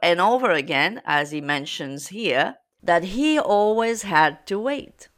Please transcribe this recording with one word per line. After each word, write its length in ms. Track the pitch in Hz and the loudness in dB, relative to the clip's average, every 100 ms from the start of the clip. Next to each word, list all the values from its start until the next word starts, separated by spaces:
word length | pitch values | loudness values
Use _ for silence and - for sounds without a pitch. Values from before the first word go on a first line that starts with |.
and 160 | 170 175 | 2 4
over 320 | 202 247 240 | 2 2 2
again, 500 | 156 139 139 165 233 - | 0 0 0 0 -2 -2
as 260 | 147 147 | -2 0
he 80 | 151 | -6
mentions 680 | 143 143 147 - 139 139 - | -4 -4 -4 -8 -8 -10 -12
here, 480 | 202 196 127 165 - _ _ | -6 -2 0 0 -4 _ _
that 220 | - 254 180 220 | 2 2 2 -2
he 240 | 311 302 | 0 0
always 640 | - 202 208 220 226 226 | 2 2 2 2 0 -4
had 440 | 202 156 156 151 - | 0 4 4 0 -8
to 120 | 196 | -4
wait. 480 | 247 285 - _ - | -4 -6 -10 _ -20